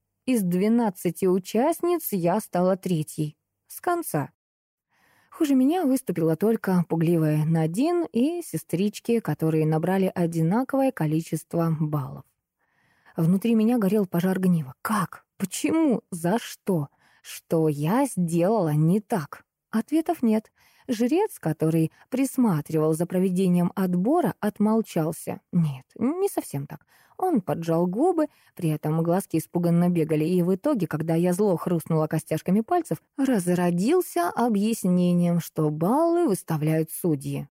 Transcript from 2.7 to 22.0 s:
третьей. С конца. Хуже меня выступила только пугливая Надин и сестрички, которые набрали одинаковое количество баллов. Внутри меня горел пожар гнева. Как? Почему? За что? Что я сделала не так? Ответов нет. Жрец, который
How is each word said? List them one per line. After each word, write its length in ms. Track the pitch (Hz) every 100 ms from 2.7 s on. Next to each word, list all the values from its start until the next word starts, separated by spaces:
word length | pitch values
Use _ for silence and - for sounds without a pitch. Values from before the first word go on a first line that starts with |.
| 190
третьей. 600 | 185 165 156 - 151 - _ _ _
С 140 | -
конца. 500 | - 349 311 151 135 _ _ _ _ _ _ _ _ _ _
Хуже 240 | - 302 262
меня 280 | 262 359
выступила 520 | 294 262 - 175 160 160
только 480 | 214 226 - 180 165
пугливая 560 | 165 165 170 156 151
Надин 600 | 151 165 160 180 311 349
и 360 | 330 226 277 349
сестрички, 760 | - 160 - 165 208 - - 233
которые 480 | - 151 160 156 156
набрали 460 | 156 170 190 185
одинаковое 760 | - 170 165 160 220 269 269 269
количество 840 | - 156 156 160 160 - 165 165 156
баллов. 420 | 151 147 135 139 - _ _ _ _ _ _ _ _ -
Внутри 400 | 165 190 233 226
меня 220 | 214 247
горел 280 | 190 214 190
пожар 320 | 170 185 190
гнева. 380 | 185 170 135 -
Как? 460 | - 214 165 - _ -
Почему? 680 | 196 - 302 320 311 214 -
За 260 | 175 175 226
что? 480 | - - - 175 143 _ _ _
Что 480 | - - - 165 156
я 380 | 143 156 240 277
сделала 680 | - 170 170 175 226 165
не 260 | 151 160 208
так? 440 | - 220 143 - _ _ _
Ответов 500 | 220 - 311 320 330
нет. 300 | 226 214 - _ _ _ -
Жрец, 480 | 214 240 320 427 -
который 540 | 165 151 160 165 160 _